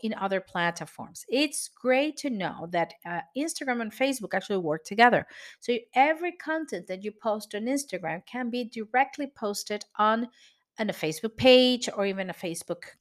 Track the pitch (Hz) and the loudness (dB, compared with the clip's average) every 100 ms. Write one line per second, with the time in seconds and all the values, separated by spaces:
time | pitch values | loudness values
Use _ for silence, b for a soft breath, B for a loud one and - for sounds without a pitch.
0 | 220 214 190 190 190 180 170 170 156 - | -6 -4 -2 -2 -2 -2 0 -2 -8 -12
1 | - - - 254 302 - - _ 247 254 | -16 -16 -2 0 2 -2 -10 _ 2 2
2 | 302 294 285 214 170 - 165 175 - - | 2 -2 -4 -4 -4 -6 -4 -2 -2 -4
3 | 170 170 - 254 320 - 277 240 220 - | -8 -8 -8 -6 -6 -6 -4 -4 -4 -2
4 | 269 262 190 190 - 196 165 156 - 202 | -2 -2 -4 -4 -2 -2 0 -2 -2 6
5 | 240 202 - B B B - 240 - 247 | 6 6 0 B B B -4 -2 0 2
6 | 285 320 349 359 - 320 311 185 180 185 | 4 2 -4 -6 -6 -4 -4 -8 -8 -8
7 | 208 208 226 214 - 208 226 277 277 185 | -8 -6 -2 -2 -4 -6 -2 -2 -4 -6
8 | 160 165 - 247 247 247 233 226 214 254 | -6 -6 -8 -8 -6 -4 -6 -8 -2 0
9 | 269 - 285 - 214 202 - 208 - - | 0 -2 -8 -6 -6 -6 -6 -6 -6 0
10 | 214 226 240 b b b _ - 220 175 | 2 2 0 b b b _ -6 -4 -2
11 | 156 160 220 - 262 254 254 247 - - | -2 -2 -4 4 8 10 8 4 -2 -2
12 | 202 190 185 170 180 165 - 170 - - | -2 -2 -6 -6 -6 -6 -6 -8 -10 -10